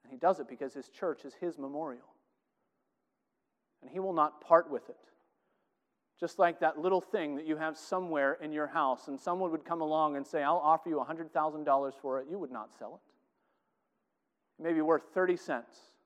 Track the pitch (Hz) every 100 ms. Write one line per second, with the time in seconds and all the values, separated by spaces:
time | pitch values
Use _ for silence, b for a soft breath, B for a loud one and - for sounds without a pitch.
0 | 120 127 160 185 123 123 139 139 127 -
1 | 185 151 139 - 175 151 135 143 156 123
2 | - _ _ _ _ _ _ _ _ _
3 | _ _ _ _ _ _ _ _ 127 170
4 | 190 170 151 - - 165 170 127 - -
5 | _ _ _ _ _ _ _ _ _ _
6 | _ _ 165 - 175 165 160 156 175 185
7 | 180 214 151 143 156 156 160 151 - 185
8 | 180 156 135 151 156 151 147 156 139 127
9 | - 135 - 180 185 160 - 170 156 156
10 | 151 143 139 160 139 170 151 160 175 151
11 | 127 165 160 165 156 151 147 139 139 131
12 | 139 131 139 196 151 120 107 - 110 143
13 | _ _ _ _ _ _ _ _ _ _
14 | _ _ _ _ _ _ 160 160 156 156
15 | - 185 185 180 - 123 - - - _